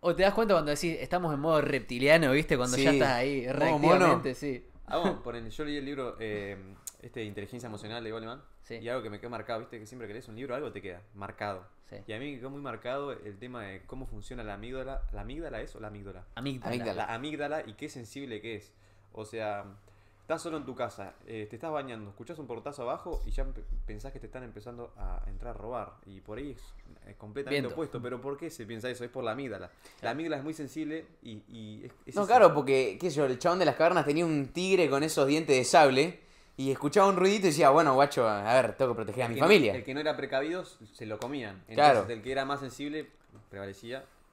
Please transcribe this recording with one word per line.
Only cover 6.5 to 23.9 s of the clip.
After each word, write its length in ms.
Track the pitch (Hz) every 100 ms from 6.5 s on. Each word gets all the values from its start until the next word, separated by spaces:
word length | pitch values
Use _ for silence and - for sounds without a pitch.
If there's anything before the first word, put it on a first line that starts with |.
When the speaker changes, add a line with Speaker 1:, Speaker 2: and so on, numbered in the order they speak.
| 98 95 98 - -
Speaker 3:
este, 220 | 117 -
Inteligencia 440 | 107 101 101 123 117
Emocional 360 | 104 107 117
de 80 | 113
Goleman. 300 | 113 113 131 - -
Speaker 1:
Sí. 120 | - 113
Speaker 3:
Y 140 | 113
algo 120 | 127
que 80 | 110
me 100 | 104
quedó 100 | 117
marcado, 300 | 117 104 113
¿viste? 180 | 117 120
Que 80 | 107
siempre 200 | 127 110
que 60 |
lees 140 | 107 -
un 80 | 110
libro 180 | 135 123
algo 160 | 143
te 100 | 101
queda 200 | 95 87 98 101
marcado. 500 | 98 - 104 95 95 _ -
Speaker 1:
Sí. 60 | 104 107
Speaker 3:
Y 80 |
a 60 | 110
mí 120 | 143
me 40 | 135
quedó 100 | 127
muy 120 | 139
marcado 500 | 139 113 123 139 143
el 240 | 123 104 98
tema 240 | 123 123
de 200 | 101 95 -
cómo 180 | 127 131
funciona 380 | 107 104 123
la 100 | 107 101
amígdala. 480 | 113 131 131 135 -
¿La 80 | -
amígdala 400 | 113 143 160 117
es 140 | 113 -
o 40 |
la 80 | 107
amígdala? 380 | 104 98 90 90 -
Speaker 1:
Amígdala. 320 | 135 131 107 120
Speaker 2:
Amígdala. 300 | 113 92 107
Speaker 3:
La 60 |
amígdala 500 | 113 143 147 143 151 147
y 80 |
qué 140 | 101 147
sensible 520 | 139 113 139 139 107
que 140 | 113 107
es. 160 | - _ _ _ _
O 100 | - 107
sea, 400 | 113 107 101 101 101 _ _ _ _
estás 200 | - 160
solo 160 | 170 156
en 80 | 131
tu 100 | 123
casa, 380 | 117 - 95 - -
eh, 220 | 110 104
te 60 | 117
estás 160 | 165
bañando, 380 | 151 135 113 101
escuchás 280 | 95 120 160
un 60 | 135
portazo 340 | 117 143 143
abajo 380 | 120 165 180 160 -
y 60 |
ya 140 | - -
empe-, 180 | - - -
pensás 260 | -